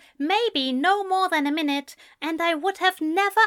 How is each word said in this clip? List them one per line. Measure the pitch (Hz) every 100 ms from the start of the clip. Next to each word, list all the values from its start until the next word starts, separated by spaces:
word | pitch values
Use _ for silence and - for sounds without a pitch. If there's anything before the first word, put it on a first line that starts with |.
| - -
maybe | 294 415 466 285 262
no | 254 349 403
more | 381 381 370
than | 311
a | 285
minute, | 311 294 285 277 - - _
and | 302 330
I | 339
would | 311 370 392
have | 370 370
never | 311 349 403 415